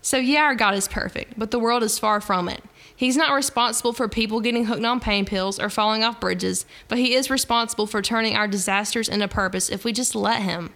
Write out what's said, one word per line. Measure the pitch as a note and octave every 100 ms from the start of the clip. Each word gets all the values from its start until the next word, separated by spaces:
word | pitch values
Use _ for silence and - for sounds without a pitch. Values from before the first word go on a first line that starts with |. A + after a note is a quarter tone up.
So | - C4
yeah, | B3+ D4
our | D4+ B3
God | G#3+ G3
is | G3
perfect, | - - - - -
but | A3
the | A#3+
world | A3+ A#3+
is | G#3+ -
far | A3 G#3
from | - F#3+ F3
it. | - - - - -
He's | B3+ C4
not | D#4+ C#4
responsible | C4+ - A#3+ A3+ A#3+
for | A#3 A#3
people | - A3 A3
getting | A#3 A#3 A3+
hooked | A#3 A#3
on | B3
pain | A3 G3+ G3
pills | G3 F#3+ G3
or | G#3
falling | G#3 G#3+ A3
off | A3+ A#3
bridges, | F#3 F3+ F#3 F#3 - - -
but | A#3+
he | B3
is | B3+ C4
responsible | C4 - A#3 A#3 - G#3+
for | G#3+
turning | G3 A3+ A3 G#3
our | G#3
disasters | G3+ F#3 G3 G#3 A#3 A3
into | G3+ G3+
purpose | G#3+ F#3+ F#3+ F#3
if | G3
we | A#3
just | A3+ B3 A3
let | G3+ A3+
him. | G3 E3+ E3+